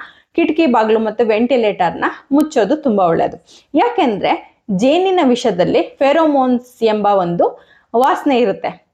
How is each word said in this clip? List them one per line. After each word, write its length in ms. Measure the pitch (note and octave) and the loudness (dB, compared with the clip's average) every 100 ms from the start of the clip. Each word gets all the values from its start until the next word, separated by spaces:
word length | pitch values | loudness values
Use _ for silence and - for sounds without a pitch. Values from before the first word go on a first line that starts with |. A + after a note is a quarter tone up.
| - - _ - | -8 -20 _ -2
ಕಿಟಕಿ 300 | D#4+ D#4 D#4+ | 0 2 2
ಬಾಗ್ಲು 340 | A#3 A3 A3 | 2 2 0
ಮತ್ತು 260 | A3 G#3+ A3+ | -2 -2 0
ವೆಂಟಿಲೇಟರ್ನ 800 | G#3+ A#3+ C4 G#3+ F#3+ F#3 C3 - - _ | 0 0 0 0 0 -4 -2 -6 -8 _
ಮುಚ್ಚೋದು 440 | C#4 D4+ C4+ G3 D4+ | 0 0 0 0 0
ತುಂಬಾ 300 | C4+ G3+ F3 | 0 0 2
ಒಳ್ಳೇದು. 400 | E3 - - _ - _ D4 | 0 -2 -6 _ -20 _ 0
ಯಾಕೆಂದ್ರೆ 760 | A#4 A#4+ C#4 G3 - - - _ - | 0 0 -2 -2 -2 -4 -6 _ -6
ಜೇನಿನ 480 | F#3 B3+ E4+ F#4+ F4+ | 0 2 2 2 2
ವಿಷದಲ್ಲಿ 720 | C4+ A#3+ A#3+ F3+ F3+ A#3+ E4+ - | 2 0 -2 0 0 0 -2 -2
ಫೆರೋಮೋನ್ಸ್ 840 | C#4 D#4 D#4+ C#4+ B3+ A#3+ - - | 0 2 2 0 0 -2 -4 -4
ಎಂಬ 220 | A3+ G#3+ G3+ | -2 0 0
ಒಂದು 600 | G3+ F3 F3 F#4+ - _ _ _ A#3 | 0 0 0 -2 -2 _ _ _ 0
ವಾಸನೆ 420 | C4+ - D4 B3 | 0 0 0 0
ಇರುತ್ತೆ. 480 | A3+ - - - _ | 0 -2 -8 -10 _